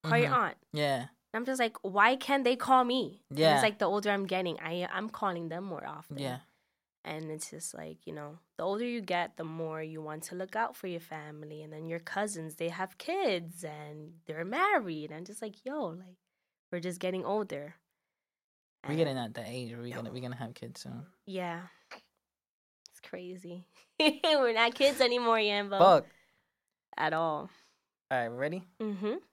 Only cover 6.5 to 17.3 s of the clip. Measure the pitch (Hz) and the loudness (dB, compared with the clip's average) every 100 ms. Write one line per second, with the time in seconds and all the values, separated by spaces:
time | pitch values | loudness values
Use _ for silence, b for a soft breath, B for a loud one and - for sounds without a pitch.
6.5 | _ _ _ _ _ 160 156 160 156 - | _ _ _ _ _ -12 -10 -8 -10 -10
7.5 | 156 - - 156 160 - 156 147 165 _ | -12 -12 -12 -14 -14 -14 -12 -12 -16 _
8.5 | - 175 202 240 240 190 180 175 - 165 | -6 -4 -2 -4 -6 -2 -2 -2 -6 -8
9.5 | 160 160 156 160 156 151 156 - 180 185 | -6 -6 -6 -8 -10 -10 -10 -10 -8 -6
10.5 | 220 226 - 185 170 165 156 151 151 151 | -4 -4 -6 -8 -8 -10 -14 -12 -14 -14
11.5 | 151 156 156 160 170 165 196 208 196 160 | -14 -14 -10 -6 -8 -4 -4 -4 -4 -10
12.5 | - 170 170 185 - - 381 339 180 165 | -6 -6 -4 -8 -6 -4 0 0 0 -4
13.5 | 170 170 151 151 151 151 165 - 156 175 | -12 -12 -12 -14 -14 -16 -18 -10 -8 -4
14.5 | 269 392 370 196 156 151 156 185 208 220 | 0 2 2 0 -6 -8 -10 -12 -12 -12
15.5 | 202 254 302 208 170 185 180 _ _ _ | -10 -8 -4 -4 -6 -16 -20 _ _ _
16.5 | _ _ 180 175 175 185 185 151 | _ _ -6 -6 -4 -4 -2 -2